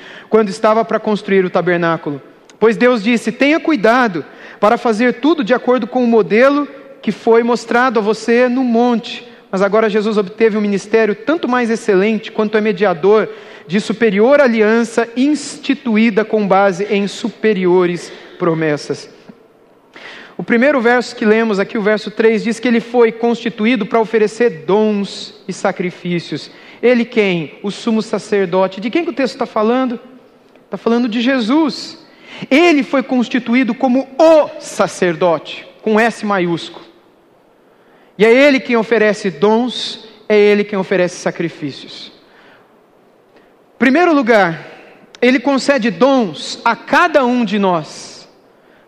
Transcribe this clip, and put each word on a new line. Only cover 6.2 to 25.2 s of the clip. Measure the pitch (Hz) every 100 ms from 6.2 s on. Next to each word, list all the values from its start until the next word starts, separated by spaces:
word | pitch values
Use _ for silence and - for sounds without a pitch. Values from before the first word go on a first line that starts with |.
| 170 208 269 285 285 - - -
que | -
foi | - - 233
mostrado | 240 240 - 240 262 226
a |
você | 202 214 - 233 254
no | 247
monte." | 254 226 247 226 - - - - -
Mas | 185
agora | 196 214 220
Jesus | 214 208 214
obteve | 185 - 226 214
um |
ministério | 208 196 - 226 220
tanto | 202 - 339 240
mais | 247 233
excelente | 226 - 185 208 214 -
quanto | - 214 214
é |
mediador | 214 180 202 165 185 220 170 - - - -
de | 196
superior | - 208 226 190 233 285
aliança | 269 226 208 226 226 - 226 240
instituída | 277 302 - - - 269 240 214 233 196
com | 214 214 202
base | 190 202 175 202
em | 202 202
superiores | - 226 - 220 185 185 180 175 175 - - - -
promessas. | 170 160 160 143 - 143 - - - - _ _ _ _ _ - - - - -
O |
primeiro | 175 226 269 285
verso | 226 247 226 -
que |
lemos | 214 220 226 196
aqui, | 196 240
o |
verso | 202 214 208
três, | - 226 220
diz | 190 220
que | 247
ele | 233
foi | 226 247 226
constituído | 226 233 226 233 - 214 254 208
para | 226
oferecer | 220 226 208 - 240 160 143
dons | 202 214 208 196 -